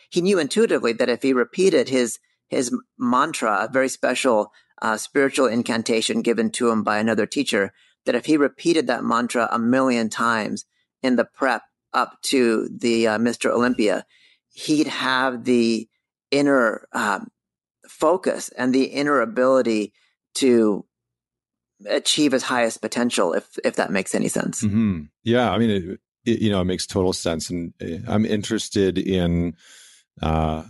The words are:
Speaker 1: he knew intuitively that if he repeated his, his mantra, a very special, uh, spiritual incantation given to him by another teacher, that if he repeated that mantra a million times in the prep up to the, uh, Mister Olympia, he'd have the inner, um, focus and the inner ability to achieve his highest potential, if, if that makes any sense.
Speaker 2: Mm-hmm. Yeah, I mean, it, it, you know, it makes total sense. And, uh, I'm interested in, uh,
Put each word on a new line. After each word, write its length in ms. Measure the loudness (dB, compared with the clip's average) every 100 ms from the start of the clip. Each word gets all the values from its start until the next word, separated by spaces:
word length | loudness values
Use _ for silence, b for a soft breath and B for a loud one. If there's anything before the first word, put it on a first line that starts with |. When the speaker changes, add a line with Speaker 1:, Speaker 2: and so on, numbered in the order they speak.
| b
Speaker 1:
he 100 | -2
knew 180 | 2 0
intuitively 540 | 0 0 2 2 0
that 140 | 0 0
if 140 | 0
he 100 | 2
repeated 560 | 2 0 2 2 4 2
his, 300 | 0 0 -4 _ _ _
his 260 | -4 -2 -6 -8 -6
mantra, 640 | 0 2 0 0 0 0
a 80 | 0
very 160 | 0 -2
special, 640 | -2 -2 0 2 2 0 b b b
uh, 160 | -4 -4
spiritual 500 | -2 0 2 2 0
incantation 760 | 0 0 -2 0 -2 0 -2
given 280 | 0 0 -2
to 200 | 0 0
him 120 | 0
by 160 | 0 0
another 280 | 0 0 -2
teacher, 460 | -4 -2 -2 -2 b b b -4
that 80 |
if 120 | -4 0
he 100 | 2
repeated 500 | 2 0 0 0 0
that 180 | -2
mantra 440 | 0 -2 0 0 0
a 60 | 0
million 500 | 2 2 2 0 -2
times 560 | -2 -2 -2 -4 -8 -12 _ _ _
in 140 | 0 0
the 80 |
prep 380 | -2 -2 -2 -2 -6 _ _
up 280 | -2 -2 -6
to 460 | -2 2 2 2 -2 -4
the, 320 | 0 2 2
uh, 100 | 2
Mister 320 | -2 -2 -2
Olympia, 540 | 2 0 2 0 0 -6 b b b b
he'd 340 | -14 -2 0 0
have 580 | -2 -2 0 0 -2
the 440 | 0 2 2 0 -6 _ _ _ _
inner, 560 | 0 2 4 2 -2 -6
um, 360 | -4 -2 -4 -6 _ _ _ _ _ -20
focus 640 | -2 0 2 -2 -4 -8
and 220 | -4 0
the 120 | 0
inner 360 | 0 -2 0 0
ability 720 | 0 0 2 4 4 0 -2 _ _ _ _
to 520 | 0 4 6 4 0 -8 _ _ _ _ _ _ _ _ _ -4
achieve 420 | -2 0 0 2
his 140 | 2
highest 360 | 0 0 0 -2
potential, 520 | -6 -2 -2 0 0
if, 260 | 0 -6 -4
if 120 | -4 -2
that 140 | -2
makes 240 | -2 -2
any 140 | -4 -2
sense. 340 | -2 -4 -4
Speaker 2:
Mm-hmm. 420 | -2 0 0 -2 -8 _
Yeah, 260 | 0 0 2
I 80 | 2
mean, 120 | 0
it, 300 | 0 -4 -12 _ _
it, 160 | -2 0
you 100 | 2
know, 100 | 0
it 60 | 0
makes 200 | -2 -4
total 260 | 0 0
sense. 380 | -2 -4 -4 -6
And, 220 | -8 -8 -10
uh, 160 | -10 -10 -4
I'm 180 | 0
interested 720 | 0 -2 -2 -4 -2 0 2 0
in, 580 | -2 0 2 0 -2 B B B B B B -6
uh, 400 | -2 0 0 -4